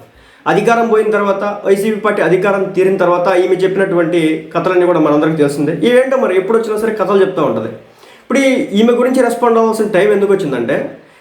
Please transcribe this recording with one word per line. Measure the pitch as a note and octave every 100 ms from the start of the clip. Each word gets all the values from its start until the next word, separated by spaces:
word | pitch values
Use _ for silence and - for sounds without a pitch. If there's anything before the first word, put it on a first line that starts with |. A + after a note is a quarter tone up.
| - _ - _ D3+
అధికారం | F3 G#3 A#3 A3+
పోయిన | A3 G#3+
తర్వాత, | G#3 G3+ F#3+ G#3 G3+ -
వైసీపీ | G3 A3 G#3
పార్టీ | G#3 F3
అధికారం | E3 F#3 G3+ G3
తీరిన | F3+ D#3+ F#3+ F#3+
తర్వాత | F3 F3 F3+ F3+
ఈమె | F3+ F3
చెప్పినటువంటి | F#3 F#3+ F#3+ E3+ E3 E3+ D#3 D#3 - E3+
కథలన్నీ | F3+ F3+ F3
కూడా | E3+
మనందరికీ | D#3 D3 D#3 D#3+
తెలిసిందే. | C#3+ - D3
ఇవేంటో | D3+ A#3 B3 C4 C4
మరి | G#3 F#3
ఎప్పుడు | F#3+ A3+
వచ్చినా | G#3+ G#3+
సరే | A3
కథలు | G3+ F#3 G3
చెప్తూ | F#3 E3+
ఉంటది. | C3+ A2+ A2
ఇప్పుడు | - - - - - - C4
ఈ, | C4+
ఈమె | B3 - G3+ A#3
గురించి | A#3+ B3+ C4
రెస్పాండ్ | A#3 - A#3+ A3+
అవ్వాల్సిన | A3+ G#3+ G#3+
టైమ్ | F3 G#3
ఎందుకు | G3 G3+
వచ్చిందంటే, | F#3+ D3 B2 A#2 F3+ - - - _